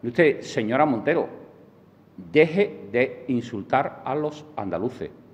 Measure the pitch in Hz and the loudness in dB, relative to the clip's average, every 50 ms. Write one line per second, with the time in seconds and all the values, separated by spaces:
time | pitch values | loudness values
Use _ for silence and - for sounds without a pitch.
0 | - 120 120 - 175 151 - - - - - 131 113 107 120 135 151 156 127 110 | -8 -4 2 4 6 6 4 2 -6 -6 -4 -2 -2 0 4 4 4 4 2 0
1 | 101 135 165 165 113 - - - - - - - - - _ - - - _ _ | 2 0 2 2 0 -2 -6 -16 -20 -20 -20 -20 -20 -20 _ -20 -20 -20 _ _
2 | - _ _ - - - - 151 156 165 160 190 208 202 - - - 101 98 120 | -20 _ _ -20 -18 2 6 6 6 6 6 0 0 0 -2 -12 -14 -4 0 0
3 | 127 127 - - - - 131 120 117 117 - 104 98 - - 131 139 - - - | 0 0 -2 -10 -6 -2 -2 -2 -2 -4 -8 -10 -4 0 0 0 0 0 -6 -10
4 | - 135 131 151 151 151 151 - - - - - 107 95 87 85 98 123 - - | -8 -6 -4 -2 -4 -4 -6 -8 -18 -14 -10 -8 -6 -4 -4 -2 -2 -4 -4 -6
5 | - 73 - - - - | -12 -12 -12 -16 -20 -20